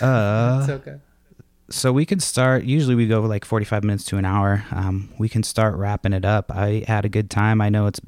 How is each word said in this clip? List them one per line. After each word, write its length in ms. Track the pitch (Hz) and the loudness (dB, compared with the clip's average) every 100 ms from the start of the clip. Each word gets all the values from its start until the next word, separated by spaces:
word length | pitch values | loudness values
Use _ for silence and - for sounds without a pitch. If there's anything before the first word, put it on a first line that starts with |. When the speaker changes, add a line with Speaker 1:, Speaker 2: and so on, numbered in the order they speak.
Speaker 1:
Uh, 580 | 127 123 101 110 120 135 | 0 2 2 2 2 2
Speaker 2:
<laughs> 20 | |
It's 80 | 139 | 0
okay. 260 | 135 - 139 - _ _ - - _ - | -4 -10 -18 -20 _ _ -20 -20 _ -12
Speaker 1:
so 220 | - 131 | -2 0
we 120 | 127 165 | 2 2
can 120 | 196 | -2
start, 440 | - - 127 131 | -2 0 2 2
usually 300 | 127 147 135 120 | 2 0 2 2
we 100 | 113 | 4
go, 140 | 113 | 2
like, 240 | 110 104 | 0 -2
forty-five 400 | - 110 104 104 | -2 -2 -2 -2
minutes 200 | 104 101 - | 0 -2 -2
to 100 | 101 | -2
an 80 | |
hour. 400 | 95 101 101 101 104 | 0 2 2 0 -2
Um, 400 | - 95 95 98 - | -4 -2 -4 -6 -6
we 100 | 110 | -4
can 140 | 110 | -2
start 340 | 107 - 110 92 | -2 0 0 0
wrapping 360 | 101 104 98 | -4 -2 -2
it 120 | 95 | 0
up. 260 | 98 107 - | 0 0 -2
I 340 | 95 101 110 - | -4 -2 -2 -2
had 160 | 107 | -2
a 40 | 104 | 0
good 220 | 107 101 | -2 -2
time. 300 | 107 107 110 | 0 2 4
I 80 | 104 | 2
know 180 | 104 104 | 2 0
it's 140 | - | -2